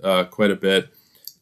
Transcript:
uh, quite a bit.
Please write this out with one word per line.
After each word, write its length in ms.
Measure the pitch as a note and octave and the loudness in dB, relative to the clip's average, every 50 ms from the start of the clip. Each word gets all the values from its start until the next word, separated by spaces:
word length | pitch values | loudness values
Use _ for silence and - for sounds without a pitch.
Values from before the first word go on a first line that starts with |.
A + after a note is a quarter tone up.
| - | -2
uh, 220 | F#2+ F#2+ F#2 F2+ | 0 0 0 0
quite 260 | - - - G#2+ G2+ | -2 -2 -2 0 0
a 40 | F#2 | 0
bit. 340 | - - F#2+ F#2+ F#2 - - _ _ _ _ _ _ - - - _ | 0 0 0 0 0 0 -4 _ _ _ _ _ _ -20 -20 -20 _